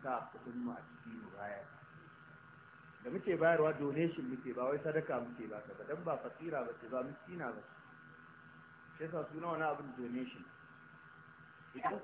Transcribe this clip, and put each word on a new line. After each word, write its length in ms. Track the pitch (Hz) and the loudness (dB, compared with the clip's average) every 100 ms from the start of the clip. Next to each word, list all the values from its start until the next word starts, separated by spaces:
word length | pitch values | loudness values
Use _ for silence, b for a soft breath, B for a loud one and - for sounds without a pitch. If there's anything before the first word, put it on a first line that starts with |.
sa 260 | 135 123 - | 0 0 -2
kuɗin 300 | - 127 123 | -8 -6 -2
mu 100 | 120 | -2
a 60 | - - - | -2 -8 -14
ciki 140 | 113 113 | -10 -10
mu 120 | 104 | -10
bayar. 340 | 101 101 101 95 - - - - - - - - - - - - - | -6 -4 -4 -8 -14 -16 -16 -16 -18 -18 -18 -18 -18 -18 -18 -18 -10
Da 60 | 240 | -4
muke 260 | 190 208 170 | 0 4 8
bayarwa 360 | 165 165 156 | 10 12 10
donation 520 | 147 143 147 165 160 127 | 8 4 6 4 4 -2
muke, 240 | 127 123 | -2 -2
ba 120 | 120 127 | 2 4
wai 120 | 147 | 4
sadaka 360 | 156 156 156 123 | 4 2 4 2
muke 280 | 120 123 107 | 0 -4 -4
ba 80 | 104 104 | -6 -6
ta 80 | |
ba, 100 | 98 104 | -6 -4
dan 180 | 156 | -2
ba 140 | 165 135 | 0 0
fakira 440 | 123 - 165 147 | -2 -6 -2 0
ba 60 | - - | -2 -4
ce, 80 | 113 | -2
ba 140 | 127 | 0
miskina 480 | 135 156 - 175 131 | 0 -4 -8 -4 -4
ba 120 | 107 | -4
ce. 120 | - - - - - - - - - - - - - - | -10 -16 -18 -18 -18 -18 -18 -18 -18 -18 -18 -18 -14 -6
Shi 60 | |
yasa 220 | 156 165 147 | -2 -2 -2
suna 160 | 156 170 | -2 0
wani 160 | 160 | 4
abin 300 | 156 143 143 123 | 4 4 -2 -4
donation. 480 | 120 123 127 - - - - - - - - - - - - - - | -2 0 -2 -6 -12 -16 -18 -18 -18 -18 -18 -18 -18 -18 -18 -18 -12
Idan 260 | - - 208 | 0 0 2